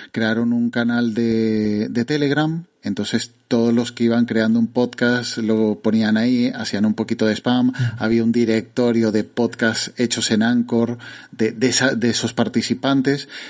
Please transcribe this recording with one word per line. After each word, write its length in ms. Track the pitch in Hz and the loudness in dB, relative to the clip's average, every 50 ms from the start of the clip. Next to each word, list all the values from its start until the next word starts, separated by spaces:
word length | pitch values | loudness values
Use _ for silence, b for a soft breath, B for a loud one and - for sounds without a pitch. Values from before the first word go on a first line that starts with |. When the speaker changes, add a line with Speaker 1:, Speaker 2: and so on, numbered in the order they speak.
| B B | B B
Speaker 1:
crearon 400 | - 110 113 110 110 113 117 117 | -4 -2 0 0 0 0 0 0
un 180 | 120 120 120 117 | 0 0 0 0
canal 420 | 117 120 117 117 120 120 120 117 107 | 0 -2 -2 0 0 0 0 -2 0
de, 760 | 113 117 113 113 113 110 110 110 107 107 107 104 104 110 131 | 0 0 0 0 0 0 0 0 0 0 0 0 -2 -2 -2
de 160 | 117 120 117 | -2 -2 -2
Telegram. 600 | - 151 147 147 139 139 147 156 156 160 170 170 - _ _ - | 0 0 0 0 0 2 0 0 0 -2 -4 -8 -12 _ _ -8
Entonces, 480 | 104 98 98 104 - - 110 - - _ _ _ - | -6 -6 -4 -4 -2 -4 -4 -4 -6 _ _ _ -2
todos 260 | 127 117 117 117 117 | 0 2 2 2 2
los 180 | 120 120 120 | 2 0 -2
que 140 | - - 120 | -2 -2 0
iban 200 | 117 117 120 120 | 2 2 2 2
creando 340 | 117 110 110 110 110 113 117 | 2 2 2 2 2 2 2
un 80 | 113 110 | 2 0
podcast 720 | - 127 123 120 - - 127 120 123 123 117 - - 117 | 0 0 0 0 0 0 0 2 2 0 -2 -4 -6 -4
lo 420 | 110 107 110 110 110 107 104 104 | -2 0 2 2 2 2 0 0
ponían 340 | - 110 104 110 110 107 110 110 | 0 0 2 2 2 2 2 2
ahí, 340 | 113 123 127 120 120 127 - | 2 2 2 2 0 0 -2
hacían 320 | - 110 - - 101 107 | -4 -6 -4 -2 0 0
un 80 | 107 104 | 0 0
poquito 300 | - 107 - 110 - 110 | 0 -4 -4 -2 0 0
de 80 | 107 107 | 0 0
spam. 340 | - - 123 123 127 123 127 | 0 0 0 2 2 2 0
Speaker 2:
Ujú. 80 | 127 B 127 117 110 113 | 0 B -2 -2 -2 -2
Speaker 1:
Había 260 | 107 110 113 117 113 | -2 0 2 2 2
un 80 | 113 | 2
directorio 800 | 117 120 120 110 110 110 - - - - 123 120 117 117 113 110 | 2 2 2 2 0 0 -2 -4 -2 0 0 2 2 2 2 2
de 120 | 104 107 104 | 2 0 -2
podcasts 720 | - - - 120 113 - - 123 110 110 - - - - - | -2 -2 -2 -2 -2 0 0 0 0 0 -2 -4 -6 -4 -2
hechos 340 | 123 117 - 117 110 - | -2 -2 -2 -2 -2 0
en 100 | 113 104 110 | 2 2 2
Anchor 540 | 117 123 120 117 - 120 117 117 117 120 117 B B B B B B | 2 2 2 0 0 0 0 0 0 -2 -6 B B B B B B
de, 200 | - - 113 110 | -4 -2 -2 -2
de 160 | - 110 120 127 | 0 0 0 0
esa, 280 | - - 131 135 135 | 2 2 0 0 0
de 140 | 113 113 120 | 0 0 0
esos 240 | 113 - - 113 - | 0 0 -2 -2 -2
participantes. 920 | - 117 107 - 123 107 - 120 - - 135 139 139 131 139 139 143 - B B B B B | -2 -2 0 0 -2 -2 -2 -2 -2 0 0 0 2 2 0 0 -2 -4 B B B B B